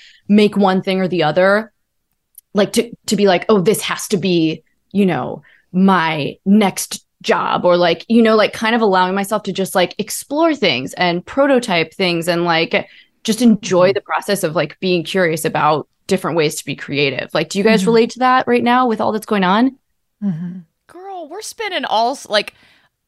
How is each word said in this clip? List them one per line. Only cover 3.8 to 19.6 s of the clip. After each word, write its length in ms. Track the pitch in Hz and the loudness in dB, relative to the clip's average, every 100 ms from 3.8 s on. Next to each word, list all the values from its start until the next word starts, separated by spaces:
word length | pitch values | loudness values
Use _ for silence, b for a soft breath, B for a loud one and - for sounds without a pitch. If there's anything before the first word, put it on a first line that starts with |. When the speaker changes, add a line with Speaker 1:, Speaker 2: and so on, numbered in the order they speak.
Speaker 1:
has 260 | - 170 - | -2 -6 -4
to 80 | 196 | -4
be, 460 | 190 170 160 160 _ _ _ | 0 0 0 -4 _ _ _
you 140 | 196 190 | -2 0
know, 360 | 147 139 - b b b | 0 -6 -10 b b b
my 680 | 185 190 185 160 160 139 - 196 | 2 4 4 2 -2 -6 -6 2
next 600 | 214 190 - - - _ _ | 4 4 -2 -10 -12 _ _
job," 440 | - 170 - - 180 | -2 -2 0 0 2
or, 120 | 175 | 2
like, 280 | 175 170 - | 2 0 0
you 140 | 226 | 4
know, 140 | 226 220 | 4 4
like, 180 | 196 | 2
kind 220 | - 220 233 | 0 -2 0
of 60 | |
allowing 340 | 220 185 185 196 | 2 2 0 -2
myself 280 | 196 214 | -2 -4
to 80 | 202 | -4
just, 220 | 185 185 190 | -6 -4 0
like, 200 | 180 - | -2 -2
explore 580 | 202 - - 294 330 294 | -8 -8 -8 0 0 0
things 380 | 185 123 135 | -2 -2 -6
and 320 | - 180 170 - | -4 -2 -2 -6
prototype 680 | - 285 254 240 170 160 | 0 2 2 2 -2 -2
things 340 | - 180 170 165 | -2 -2 -2 -2
and, 180 | 170 175 | -2 0
like, 420 | 165 165 - - B B _ | 0 0 -2 -4 B B _
just 180 | - 220 | -4 2
enjoy 480 | 247 208 - 180 185 | 4 2 2 2 2
Speaker 2:
Mm-hmm. 40 | 202 | 2
Speaker 1:
the 60 | |
process 420 | - 165 - 202 | -4 -8 -2 -2
of, 120 | 165 160 | -2 -2
like, 240 | 147 - | -4 -4
being 240 | 185 180 | -2 -2
curious 420 | 156 185 170 160 160 | -2 -2 0 0 -4
about 420 | 147 151 151 - _ - | 0 0 0 -4 _ -4
different 300 | 185 170 165 | -2 -2 0
ways 180 | 147 - | -2 -2
to 100 | - | -10
be 100 | 139 | -12
creative. 580 | - 143 143 131 - | -6 -2 -2 -2 -6
Like, 160 | 156 170 | -4 -4
do 80 | 196 | 0
you 60 | |
guys 180 | 208 220 | 2 2
Speaker 3:
Mm-hmm. 80 | 190 | 2
Speaker 1:
relate 200 | 226 233 | 2 2
to 80 | 240 | 0
that 280 | 254 254 - | 0 0 2
right 160 | 240 | 0
now 240 | 240 247 254 | 2 2 0
with 140 | 220 | 0
all 100 | 214 | -2
that's 140 | 214 - | -4 -4
going 180 | 208 | 0
on? 320 | 180 208 | 2 2